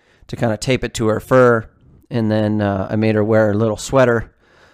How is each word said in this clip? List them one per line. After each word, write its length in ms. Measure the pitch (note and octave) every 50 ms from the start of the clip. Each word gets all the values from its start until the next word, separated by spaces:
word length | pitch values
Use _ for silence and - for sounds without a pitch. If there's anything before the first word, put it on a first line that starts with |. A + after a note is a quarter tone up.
| _ _ _ _ _ -
to 80 | -
kinda 200 | - B2+ A2+ G#2+
tape 260 | - - C3 B2+ - -
it 120 | A#2 -
to 140 | - A#2 A2
her 120 | G#2+ A2
fur. 480 | - - C3 B2+ B2+ A#2+ A#2 A2+ G#2+ - _ _ _ _ _ _ _ _
And 200 | - A#2+ A2 G#2+
then, 300 | G#2+ G#2+ G#2+ G#2+ G#2+ G#2
uh, 280 | G#2 G2+ G2 G2 F#2+ -
I 60 | -
made 200 | G#2+ A2 A2 G#2+
her 80 | G#2+ G#2
wear 260 | G#2+ A2 A2 A2 G#2+
a 40 | G2+
little 220 | G#2 A2+ A2 G#2
sweater 580 | - - - C3 C3+ B2+ A#2+ A#2 A2+ G#2+ - _ _ _ _ _ _ _ _